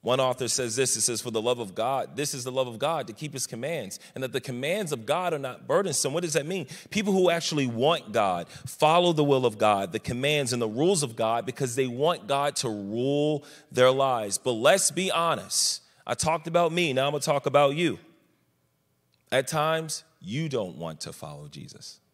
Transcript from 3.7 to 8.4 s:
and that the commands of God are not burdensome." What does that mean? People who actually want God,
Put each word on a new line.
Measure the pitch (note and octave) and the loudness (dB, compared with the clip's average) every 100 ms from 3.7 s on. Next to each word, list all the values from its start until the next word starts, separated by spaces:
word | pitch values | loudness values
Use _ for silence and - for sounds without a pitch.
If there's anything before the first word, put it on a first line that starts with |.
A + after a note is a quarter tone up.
| E3 G2 - - - | -6 -8 -12 -14 -8
and | |
that | C3 | -6
the | A#2+ | -6
commands | - B2 C#3 G3 F#3 | -6 -6 -4 -2 -2
of | C#3+ A2 | -6 -2
God | D#3 F3+ | -2 0
are | D#3 | -4
not | C3+ A2+ F#2 | -6 -10 0
burdensome." | D#3 G3 C#3+ C#3 | 0 2 0 0
What | D3+ | -2
does | F3 | 0
that | D3+ | -2
mean? | C#3+ F#3+ B2+ - - | -2 -6 -6 -12 -4
People | G3+ G#3 | -2 2
who | F#3+ F3+ | 4 4
actually | E3+ - D3+ C3 | 2 0 0 0
want | A#2 C3 E3 - | 2 2 2 0
God, | A2 G2+ F2 | 0 2 0